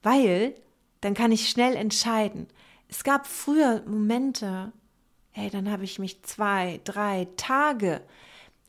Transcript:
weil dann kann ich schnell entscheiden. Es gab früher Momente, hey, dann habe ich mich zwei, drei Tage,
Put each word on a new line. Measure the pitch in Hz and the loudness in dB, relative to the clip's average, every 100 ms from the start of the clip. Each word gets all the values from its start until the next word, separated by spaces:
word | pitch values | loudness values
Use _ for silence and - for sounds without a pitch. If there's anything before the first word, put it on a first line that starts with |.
weil | 208 269 233 180 247 - _ _ _ _ | 4 6 6 4 0 -4 _ _ _ _
dann | 202 | -4
kann | 202 233 | 2 4
ich | 220 - | 4 2
schnell | 240 247 254 | 2 2 2
entscheiden. | 214 - 233 220 208 214 - _ - _ _ | -2 -2 0 0 -2 -4 -14 _ -20 _ _
Es | - - | -6 0
gab | 277 277 | 0 -2
früher | - - 302 285 220 220 | -8 0 4 4 2 -2
Momente, | 214 208 240 269 247 202 185 196 - _ _ _ _ _ | -2 0 0 0 -4 -6 -6 -10 -14 _ _ _ _ _
hey, | - 208 | -10 -8
dann | 196 196 | -4 -4
habe | 202 190 | -4 -6
ich | - | -8
mich | 190 - | -10 -10
zwei, | - - 208 196 180 165 | -16 -4 0 0 -2 -6
drei | - 202 208 190 180 - | -8 -4 -2 -2 -4 -8
Tage, | - 262 302 254 196 156 - - - - - _ | -2 2 2 2 -2 -2 -8 -20 -20 -20 -20 _